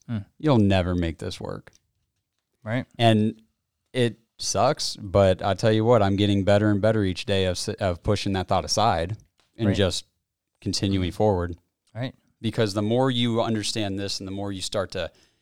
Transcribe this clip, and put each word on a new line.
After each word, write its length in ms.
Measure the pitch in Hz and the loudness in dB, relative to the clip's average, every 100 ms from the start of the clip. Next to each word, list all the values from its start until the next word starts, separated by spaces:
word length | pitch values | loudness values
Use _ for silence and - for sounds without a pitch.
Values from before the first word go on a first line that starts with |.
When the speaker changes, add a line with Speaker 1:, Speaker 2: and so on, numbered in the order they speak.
| - | -10
Speaker 1:
Hmm. 100 | 113 - _ | -10 -10 _
Speaker 2:
You'll 200 | 151 123 | 2 4
never 360 | 101 95 90 | 4 2 0
make 240 | 90 82 78 | -2 -2 -4
this 200 | - - | -10 -10
work." 300 | - - - _ _ _ _ _ _ _ _ _ | -10 -12 -16 _ _ _ _ _ _ _ _ _
Speaker 1:
Right. 220 | 107 123 - - | -6 -6 -6 2
Speaker 2:
And 440 | 117 110 110 - _ _ _ _ _ | 4 6 2 -4 _ _ _ _ _
it 240 | 127 120 110 _ - | -2 -2 -2 _ -10
sucks, 580 | - 98 120 156 - - | -4 0 0 0 -6 -8
but 460 | 104 98 98 92 | 0 4 4 4
I 120 | 98 | 0
tell 180 | 95 117 | 0 2
you 120 | 110 | 2
what, 180 | 110 120 | 4 4
I'm 140 | 98 98 | 4 2
getting 280 | 101 101 | 2 2
better 260 | 95 101 107 | 4 4 4
and 100 | 101 | 2
better 220 | 107 110 | 2 2
each 220 | 95 90 - | 0 -2 -2
day 180 | 98 92 | 0 0
of 60 | |
s-, 160 | 87 - | -2 -6
of 340 | - 98 87 | -4 -2 -2
pushing 300 | - 101 101 | -2 -2 0
that 140 | 95 90 | -2 0
thought 160 | 95 | -2
aside 520 | 80 107 110 87 85 110 _ _ _ - | 0 0 2 0 -2 -8 _ _ _ -4
and 100 | 107 | 0
Speaker 1:
Right. 80 | 92 | 2
Speaker 2:
just 280 | 95 - - _ _ _ _ _ | 0 -2 -10 _ _ _ _ _
continuing 500 | - - 98 98 90 | -6 -4 -2 0 -2
forward. 440 | - 107 92 87 85 _ _ _ | 0 0 0 -4 -8 _ _ _
Speaker 1:
Right. 200 | 107 127 - _ _ | -10 -10 -12 _ _
Speaker 2:
Because 320 | 110 113 110 | -6 -2 -2
the 80 | 101 | 0
more 280 | 104 127 135 | 0 0 0
you 320 | 120 120 113 | 0 0 0
understand 560 | 113 110 101 113 104 98 | -2 -2 -4 -4 -4 -6
this 200 | 98 - | -6 -8
and 60 | 95 | -8
the 60 | |
more 200 | 98 101 | -8 -8
you 100 | 95 | -8
start 300 | - 107 90 | -6 -6 -6
to 180 | 92 80 _ _ _ | -6 -8 _ _ _